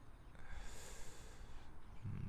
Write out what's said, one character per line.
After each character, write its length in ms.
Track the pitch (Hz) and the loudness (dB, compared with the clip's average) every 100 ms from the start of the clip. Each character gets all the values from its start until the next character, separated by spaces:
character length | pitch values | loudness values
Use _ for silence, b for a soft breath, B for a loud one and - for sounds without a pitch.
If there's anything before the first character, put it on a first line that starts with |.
| - - - - b b b b b b b b b b b b b - - - - | -6 -8 -6 -2 b b b b b b b b b b b b b -2 -2 0 2
う 20 | |
ー 20 | |
ん。 40 | - | 4